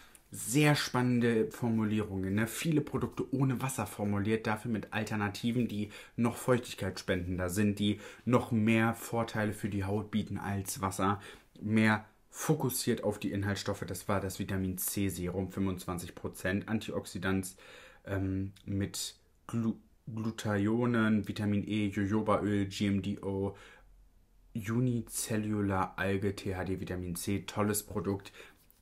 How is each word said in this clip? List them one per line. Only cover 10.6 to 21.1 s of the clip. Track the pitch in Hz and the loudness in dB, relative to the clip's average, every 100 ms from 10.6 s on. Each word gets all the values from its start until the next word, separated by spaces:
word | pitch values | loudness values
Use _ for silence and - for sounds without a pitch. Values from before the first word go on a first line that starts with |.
| 92 - | -4 -2
Wasser. | 98 - 95 101 - - - - | -2 2 2 0 -4 -18 -20 -8
Mehr | 104 110 110 107 - _ _ | 2 4 6 4 -2 _ _
fokussiert | - - 156 135 - - 113 | -2 0 2 0 0 0 0
auf | 104 104 | 0 -2
die | 101 | -2
Inhaltsstoffe, | 98 101 98 - 98 - | -2 -2 -2 -2 -4 -6
das | 98 - | -6 -2
war | 98 | 0
das | 95 - | 0 -4
Vitamin | 98 95 95 92 | -2 0 0 -2
C | - - 98 | -2 0 0
Serum, | 87 87 90 92 | 0 -2 -2 -2
fünfundzwanzig | - 98 87 - 87 90 | 0 -2 -2 -4 -6 -8
Prozent, | - 98 - - 98 - | -10 -10 -4 0 0 0
Antioxidants, | 110 - - - 95 95 95 95 - - - - - | -2 -2 -6 -6 -4 0 0 -2 -10 -20 -20 -20 -16
ähm, | - 98 95 95 98 - - | -6 -2 -2 -2 -4 -8 -4
mit | 98 98 - - - _ _ - | -2 -2 -4 -8 -12 _ _ -6
Glu-, | 117 113 104 - _ - | -2 0 -2 -8 _ -10
Glutathione, | 110 110 110 110 101 101 117 123 120 110 | -4 -4 -2 0 2 2 2 2 4 4